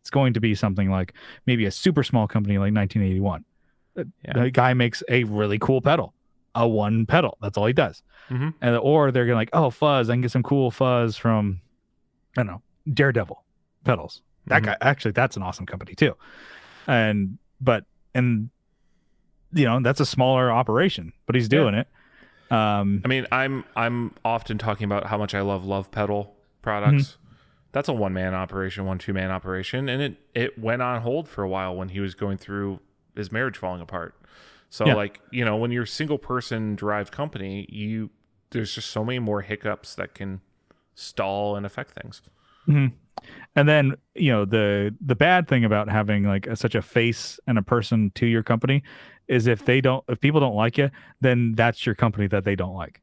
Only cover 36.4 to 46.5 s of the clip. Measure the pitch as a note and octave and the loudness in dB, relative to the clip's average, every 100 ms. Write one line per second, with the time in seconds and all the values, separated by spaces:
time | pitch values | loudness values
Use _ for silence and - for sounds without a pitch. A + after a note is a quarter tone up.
36.4 | - A2+ A2 G2+ G#2 G#2 G2+ - - - | -4 -6 -4 -4 -4 -4 -6 -8 -8 -8
37.4 | F#2+ G2 F#2 G#2 G#2+ A2 G#2+ _ _ _ | -10 -10 -12 -10 -8 -6 -8 _ _ _
38.4 | _ A#2+ G#2+ - - A#2 A2 B2+ A2+ G#2 | _ -8 -6 -8 -8 -6 -4 -4 -2 -4
39.4 | G2 G#2 G#2+ G#2 - - - - G2 F#2+ | -4 -8 -6 -8 -10 -12 -12 -10 -12 -12
40.4 | _ _ _ _ _ - - - G2 G2+ | _ _ _ _ _ -20 -16 -8 -4 -4
41.4 | G#2 G2+ G2+ - - - - - _ _ | -4 -4 -6 -10 -14 -16 -18 -20 _ _
42.4 | _ _ - C#3+ C3+ - _ - - - | _ _ 2 4 2 -2 _ -20 -20 -20
43.4 | - - C#3+ D3+ C3+ - _ - D#3 A2+ | -4 2 4 4 2 -2 _ 0 2 2
44.4 | G2+ A2+ G#2 G2+ G2+ A2 C#3 A#2+ D3+ F3+ | 2 2 2 2 -2 -4 -4 2 4 4
45.4 | E3 C3 A2+ G#2 G#2 G#2+ G#2 G#2 G2+ G2 | 4 2 4 2 2 0 2 2 2 0
46.4 | - | -2